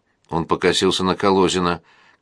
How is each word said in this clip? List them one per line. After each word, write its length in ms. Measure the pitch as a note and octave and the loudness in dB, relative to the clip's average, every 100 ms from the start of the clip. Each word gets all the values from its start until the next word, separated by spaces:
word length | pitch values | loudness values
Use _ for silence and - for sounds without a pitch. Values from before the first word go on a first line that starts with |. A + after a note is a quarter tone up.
| _ _ - | _ _ -8
Он 120 | D#2+ D#2 | -4 -2
покосился 580 | E2 F2+ E2 F#2+ E2+ | 0 0 2 0 0
на 120 | F#2 E2+ | -2 0
Колозина. 680 | G2+ F#2+ F2+ F#2 F2 E2+ _ _ _ _ | 2 2 2 0 -2 -4 _ _ _ _